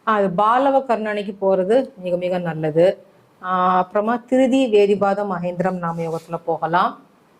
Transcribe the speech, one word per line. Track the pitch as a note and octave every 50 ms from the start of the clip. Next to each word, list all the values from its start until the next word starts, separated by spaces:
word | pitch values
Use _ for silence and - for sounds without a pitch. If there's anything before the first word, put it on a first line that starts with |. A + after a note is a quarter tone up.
| _
ஆ, | A3+ G#3+
அது | G#3 G3 F#3+
பாலவ | E3+ F#3 G#3 G#3+ A#3 B3+ C#4 C#4 C4+ C4+
கருணனைக்கு | C4+ B3+ A3+ G#3 G#3+ G#3+ G#3 G#3 G3+ G#3 G3 -
போறது | G3 F#3+ F#3+ F#3 F#3 F#3+ A3+ C4+ C4 A3+ -
மிக | - F3+ F3+ F3
மிக | F3 F3+ F3+ F#3
நல்லது. | F3+ F3 E3+ D#3 D#3 D#3 D#3 D3+ D#3+ F3 G3 - - - _ _ _ _ _ _ _ F#3
ஆ, | F#3 F#3 F#3 F#3 F#3 F#3
அப்புறமா | F#3 F#3 F#3 - G#3 G#3 A3+ A#3+
திருதி | A#3 A#3 - C4 B3+ C4+ B3 B3+ C4+ C4+
வேதிபாத | A#3 G#3+ G#3 G3+ G3 G#3 G3 G3+ G3 G3 G3+ G3+
மகேந்திரம் | G3+ F#3 E3+ E3+ F3+ F3 F3 F3+ F#3 F#3
நாம | F3+ E3+ E3+ E3 E3+
யோகத்துல | E3 D#3+ D#3+ D#3+ - - E3+ E3 -
போகலாம், | - D#3+ D3+ E3 D#3+ E3+ F3+ G3+ B3 C4+ - - _ _ _ _ _ _